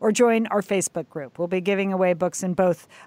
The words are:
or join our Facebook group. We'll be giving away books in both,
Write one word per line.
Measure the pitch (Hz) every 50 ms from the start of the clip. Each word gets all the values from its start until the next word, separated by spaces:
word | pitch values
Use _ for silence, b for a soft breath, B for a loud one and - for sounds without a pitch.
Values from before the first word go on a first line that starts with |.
or | - 220 214
join | 247 247 233 226 226 226 -
our | 185 208 190
Facebook | - 208 190 160 - - 175 147 -
group. | - 160 139 123 - -
We'll | 175 170
be | 180 185
giving | 175 202 202 190 196 196 190
away | 185 185 180 175
books | 160 180 175 - - 190
in | 185 175
both, | - 185 180 165 - - - b b b